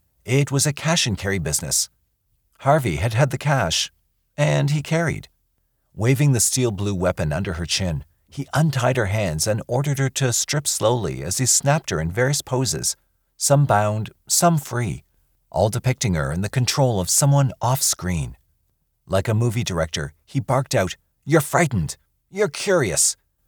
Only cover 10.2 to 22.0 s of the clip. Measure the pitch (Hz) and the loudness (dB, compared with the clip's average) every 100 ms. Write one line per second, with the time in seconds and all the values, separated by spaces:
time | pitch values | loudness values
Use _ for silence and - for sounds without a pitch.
10.2 | 131 117 - 147 143 - 110 123 90 64 | -2 -2 -2 -4 -2 0 2 2 -2 -6
11.2 | 73 - 127 - 139 156 - 80 82 98 | -6 -2 0 2 2 0 0 -4 -2 0
12.2 | 127 147 - 135 131 67 58 - _ _ | 0 0 -2 -2 -2 -2 -6 -8 _ _
13.2 | _ - - 143 139 104 104 107 107 _ | _ -4 2 4 6 4 2 -2 -6 _
14.2 | - - 175 160 - 120 113 64 _ _ | -4 2 4 2 -2 -6 -4 -6 _ _
15.2 | _ _ _ - 107 113 127 127 110 85 | _ _ _ 0 0 0 -2 -2 0 0
16.2 | 69 82 104 - 120 - 131 104 87 - | -2 -4 -2 -2 0 2 2 2 0 2
17.2 | 143 143 131 - 117 135 - - - 156 | 4 4 2 0 -2 0 -2 -2 -2 -2
18.2 | 64 - _ _ _ _ _ _ - 95 | -4 -10 _ _ _ _ _ _ -2 -2
19.2 | 98 110 120 113 117 87 80 85 73 - | 0 0 0 -2 -4 -2 -4 -4 -8 -10
20.2 | _ 139 - 131 139 117 90 - _ _ | _ -6 -2 -2 0 -2 -2 -6 _ _
21.2 | - 160 143 - 175 101 76 - | 2 2 2 0 0 0 -4 -8